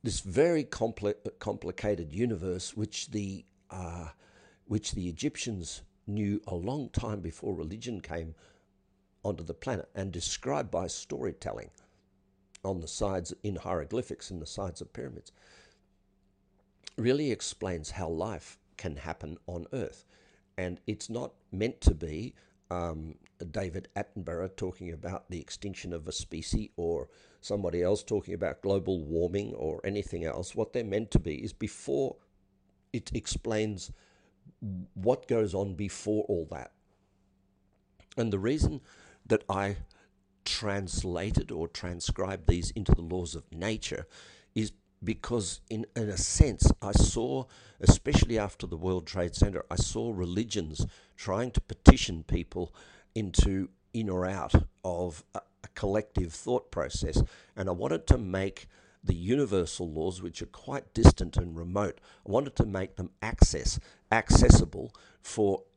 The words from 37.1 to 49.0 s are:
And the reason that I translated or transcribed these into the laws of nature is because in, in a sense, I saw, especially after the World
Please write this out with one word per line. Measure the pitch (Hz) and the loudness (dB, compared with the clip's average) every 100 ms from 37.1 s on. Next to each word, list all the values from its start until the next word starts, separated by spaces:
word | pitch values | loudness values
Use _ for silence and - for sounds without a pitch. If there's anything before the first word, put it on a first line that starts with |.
| _ _ _ _ _ _ _ _ _ - - | _ _ _ _ _ _ _ _ _ -10 -2
And | 117 | 0
the | 101 | 2
reason | 104 151 - 147 - - - - - | 0 2 2 0 -12 -20 -20 -20 0
that | 110 - | 0 2
I | 98 98 101 - - _ _ _ _ | -2 0 -4 -8 -18 _ _ _ _
translated | - - 107 101 92 - 92 87 98 - - | -6 -2 0 -2 -2 -4 -2 -2 0 0 0
or | 92 82 | -4 -6
transcribed | - 87 87 - - 95 95 82 | -6 -8 -6 -4 -2 -2 2 2
these | 90 87 | 2 0
into | - 95 | -2 4
the | 87 | 4
laws | 85 90 87 | 4 -4 -4
of | 85 - | -8 -10
nature | - 95 110 - - - - - - - | -4 -2 -2 -4 -8 -10 -18 -20 -20 -6
is | - 107 - _ _ | -2 -2 -6 _ _
because | 95 113 - 120 92 - - | -6 -4 -2 -2 -2 -8 -8
in, | 110 - - | -6 -4 -4
in | 107 | -2
a | 92 | -2
sense, | - - 139 101 - - | -2 6 6 8 6 6
I | 101 | 2
saw, | 101 - - 123 135 127 - - - | 4 4 4 0 -2 -4 -14 -20 2
especially | - - - 147 127 113 | 8 8 8 4 4 2
after | 101 - | -2 -6
the | 95 82 | -8 -4
World | 92 90 | 0 -2